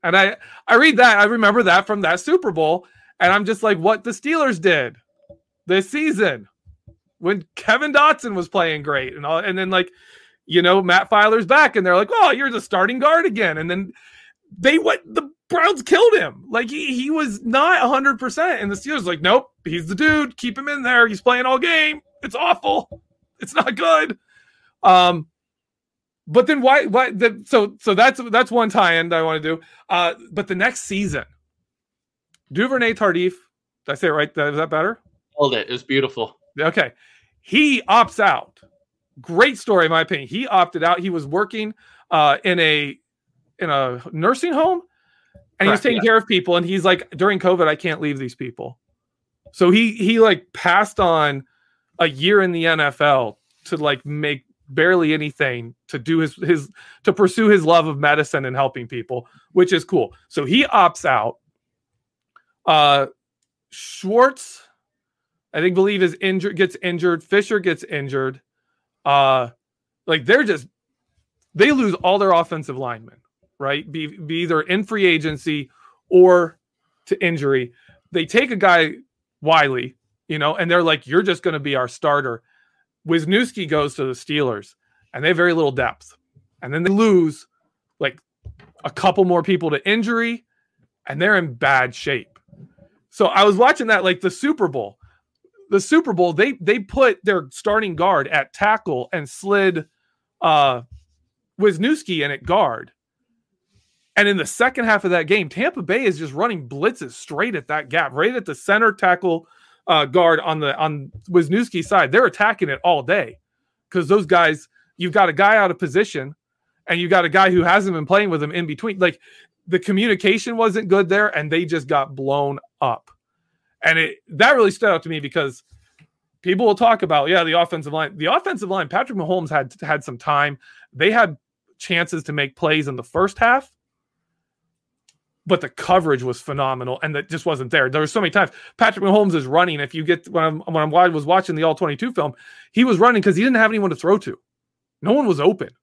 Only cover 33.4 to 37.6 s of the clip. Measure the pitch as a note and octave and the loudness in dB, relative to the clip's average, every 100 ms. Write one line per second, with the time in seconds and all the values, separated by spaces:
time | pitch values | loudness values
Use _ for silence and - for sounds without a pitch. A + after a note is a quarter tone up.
33.4 | _ _ _ _ - C#3 E3 D3+ D3+ - | _ _ _ _ -10 -4 -2 0 -2 -2
34.4 | D3 D3 D#3+ D#3 F3+ A3+ _ _ _ - | -4 -2 -4 -2 -4 -6 _ _ _ -2
35.4 | C#3+ A#2+ - B2 - C3+ C3+ - A2 _ | 0 0 -4 -10 -2 -2 -2 -6 -10 _
36.4 | _ - D#3 F3 C3+ _ _ _ _ _ | _ -4 -2 -2 -4 _ _ _ _ _
37.4 | _ A3+ | _ 0